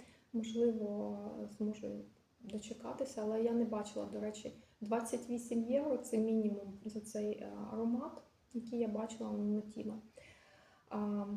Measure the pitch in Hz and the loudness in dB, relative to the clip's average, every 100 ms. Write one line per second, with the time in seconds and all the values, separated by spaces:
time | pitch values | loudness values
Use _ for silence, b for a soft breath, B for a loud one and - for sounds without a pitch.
0 | B B B 233 226 226 233 220 208 208 | B B B -2 0 4 6 6 2 0
1 | 208 202 208 226 208 - 214 214 208 208 | -2 -4 -6 -6 -6 -2 -2 0 -4 -6
2 | - - _ _ 220 214 - 226 233 - | -8 -16 _ _ -8 -6 -6 -8 -6 -4
3 | 254 - 214 220 233 233 220 214 202 208 | -4 -2 0 4 4 6 4 2 -2 -4
4 | 196 208 214 208 - - B B 208 233 | -4 -2 -4 -4 -8 -12 B B 0 2
5 | 233 240 240 240 - 233 226 269 302 247 | 2 -2 -2 -4 0 0 4 4 4 2
6 | - 220 220 220 208 202 196 - 220 214 | 2 2 4 6 4 2 -4 -8 -8 -6
7 | - 214 208 214 202 202 208 220 233 247 | -4 -2 0 -2 -6 -8 -4 0 2 2
8 | 302 - - _ _ 233 233 240 220 214 | 0 -8 -16 _ _ -8 -2 0 2 0
9 | 220 - 220 208 208 208 214 220 220 220 | -2 -4 -2 2 2 2 0 -4 -4 -6
10 | - B B B B B B B B 208 | -10 B B B B B B B B -2
11 | 208 208 202 | 0 0 0